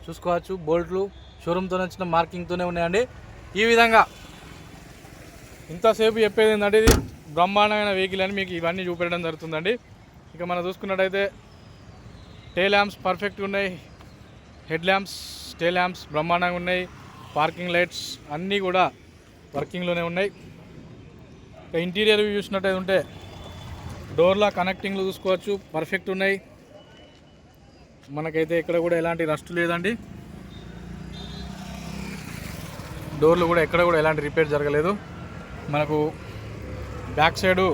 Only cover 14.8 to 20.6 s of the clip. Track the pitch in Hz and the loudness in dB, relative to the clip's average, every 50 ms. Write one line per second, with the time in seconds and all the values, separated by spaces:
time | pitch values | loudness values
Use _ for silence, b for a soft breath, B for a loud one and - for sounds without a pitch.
14.8 | 170 185 190 196 196 - - - - - - - - - - - 165 170 180 180 | 2 2 2 2 2 -4 -12 -14 -14 -14 -14 -14 -16 -16 -8 0 0 2 2 2
15.8 | 180 180 180 - - - 147 151 156 170 175 175 180 175 175 175 175 180 180 180 | 0 0 -2 -8 -14 -6 -4 -2 0 2 2 2 2 0 -2 -2 -2 -2 -2 -2
16.8 | 180 180 - - - - - - - - - 147 151 165 160 170 180 180 170 170 | -2 -6 -10 -18 -20 -20 -20 -20 -20 -6 0 0 0 0 0 -4 -6 0 2 2
17.8 | 180 175 - - - - - - - - 147 156 180 190 202 202 190 185 180 185 | 2 0 -2 -12 -10 -10 -12 -14 -12 -10 -8 -6 -4 -2 -2 0 0 2 4 4
18.8 | 180 143 - - - - - - - - - - - - - 139 143 - - 180 | 4 4 2 -6 -20 -20 -20 -20 -20 -20 -20 -20 -20 -8 -6 -6 -6 -4 -6 -4
19.8 | 180 175 175 170 170 165 170 180 196 202 190 - - - - - | -2 -2 0 0 -2 -2 0 0 -2 -2 -2 -10 -20 -20 -20 -20